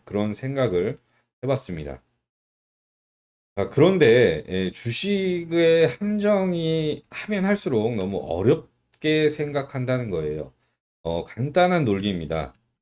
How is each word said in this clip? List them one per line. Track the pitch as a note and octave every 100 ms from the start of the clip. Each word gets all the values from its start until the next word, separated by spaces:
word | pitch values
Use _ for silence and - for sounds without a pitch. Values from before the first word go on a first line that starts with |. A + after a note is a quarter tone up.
| -
그런 | G2+ G#2
생각을 | G#2 C3 C#3 G#3+ F2 G2+ - _ _ _ -
해봤습니다. | C3 C3 - E2+ C#2+ C2 _ _ _ _ _ _ _ _ _ _ _ _ _ _ _ -
아, | F#2+
그런데, | - E3+ F#3+ C3+ A#2+ G#2 D#2 -
예, | F#2 F#2+
주식의 | - A#2+ A#2 F#3+ G3+ F#3+ F3 E3 E3+ E3 E3 D#3+
함정이 | - G#3 G#3 G#3 G3+ F#3+ E3+ D#3+ D#3+ D#3 - _
하면 | - - G3+ F#3+
할수록 | G3+ E3+ A#2+ A2 A2+
너무 | F#2+ F#2
어렵게 | C2+ E2 G#2+ D#3 - _ _ _ D#3 D#3 D3+
생각한다는 | D3 D3 C#3+ C#3 C3+ B2+ B2+ A#2
거예요. | E2+ D2+ D2+ D2 _ _ _ _ _
어, | E2 E2+
간단한 | E2 - C#3 F3+ F3+ F3+ B2+
논리입니다. | G2 G2+ F#2 D#2 D#2+ C#2 - _ _